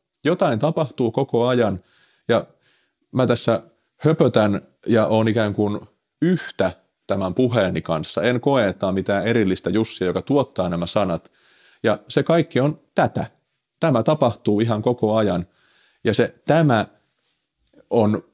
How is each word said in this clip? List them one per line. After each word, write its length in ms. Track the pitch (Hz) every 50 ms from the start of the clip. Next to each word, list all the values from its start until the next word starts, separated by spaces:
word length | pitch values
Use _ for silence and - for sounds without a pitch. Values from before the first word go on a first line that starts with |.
| _ _ _ _ -
Jotain 360 | 143 180 180 - - 117 104
tapahtuu 520 | 147 151 165 170 156 127 - - 127 110
koko 360 | - 131 135 - - 120 120 123
ajan 360 | 127 123 113 104 95 92 _ _ _ _ _ _ _ _ _ -
ja 180 | 117 107 - - _ _ _ _ _ _ _ _ _ _ _ _
mä 160 | - 127 127 117
tässä 360 | 120 - - - 113 98 - - _ _ _ _ _ _
höpötän 640 | - 151 160 - 156 123 - 117 104 104 101 98 - _ _ _ - -
ja 180 | 113 113 107
oon 220 | - 113 110 113 110
ikään 260 | 107 117 110 104 95
kuin 260 | 107 104 104 104 - - - _ _ _ _ _ -
yhtä 500 | 147 170 185 160 - - - - 98 90 87 _ _ _ _ _ _ -
tämän 260 | 98 98 95 92 90
puheeni 480 | - 131 120 113 117 98 90 90 82
kanssa. 400 | - - 82 78 76 - - -
En 200 | 82 120 123 117
koe, 260 | - 143 139 131 110 98
että 200 | - - - 95
on 60 | 92
mitään 340 | 98 92 104 101 98 90 110
erillistä 420 | 120 120 104 92 92 - - -
Jussia, 380 | 92 107 113 - - - 95 90
joka 140 | 87 92
tuottaa 480 | - - 135 143 127 - - - 90 87
nämä 160 | 87 85 87
sanat. 460 | - - 107 101 92 85 82 _ - _ _ _ _ _ _ _ _ _ _ -
Ja 160 | 113 104 - - -
se 160 | - 151 139
kaikki 360 | - 165 170 151 - - 123
on 220 | 131 147 156 - _ _ -
tätä. 300 | - 151 113 - 113 - - _ _ _ _ _ _ _ _ _ -
Tämä 240 | - 165 135 113 110
tapahtuu 560 | - - - 135 120 110 - - - 104 101
ihan 220 | 113 117 113 107
koko 340 | 110 123 123 - - 107 110
ajan. 320 | 110 107 95 90 87 87 - _ _ _ _ _ _ _ _ _ _ -
Ja 100 | 120 101
se 220 | - 120 - - _ -
tämä 400 | - 147 165 160 143 120 107 101 - _ _ _ _ _ _ _ _ _ _ _ _ _ _ _ _ _ _ _ -
on 340 | - 120 107 104 107 - - _